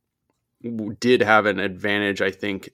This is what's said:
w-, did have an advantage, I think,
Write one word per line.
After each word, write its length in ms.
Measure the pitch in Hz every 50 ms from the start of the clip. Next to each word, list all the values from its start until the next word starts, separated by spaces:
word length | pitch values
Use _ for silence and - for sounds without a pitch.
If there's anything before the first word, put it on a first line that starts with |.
| _ _ _ _ _ _ _ _ _ _ _ _
w-, 340 | - 120 117 110 107 101 107 -
did 220 | - 123 127 120
have 240 | 117 104 107 107 101
an 120 | 104 95 92
advantage, 600 | 98 98 92 90 98 104 101 104 104 101 98 98
I 80 | 98 98
think, 400 | 92 - - 101 98 95 - -